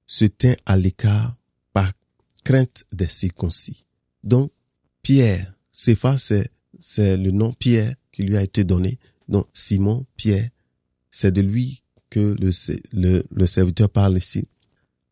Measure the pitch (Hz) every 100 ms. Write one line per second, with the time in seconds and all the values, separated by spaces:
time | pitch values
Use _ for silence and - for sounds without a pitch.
0 | - - 107 - 127 127 - 95 92 -
1 | 107 104 117 120 _ _ _ 98 95 -
2 | _ _ _ - - 131 127 - - 87
3 | 87 - 92 - 87 - - - _ _
4 | _ _ 101 123 139 - _ _ _ _
5 | - 135 117 90 92 - _ - - 110
6 | 123 135 - 104 - - _ - - -
7 | 101 95 95 98 113 120 123 113 110 131
8 | _ - 98 104 98 - 92 90 92 123
9 | _ _ - 101 - - - 101 101 120
10 | 131 - 107 98 117 - _ _ _ _
11 | _ - 101 92 98 113 127 131 _ _
12 | _ 107 104 101 95 85 - - - -
13 | 90 92 - - 92 - 90 85 104 -
14 | 98 92 - 110 - _ _ _ _ _
15 | _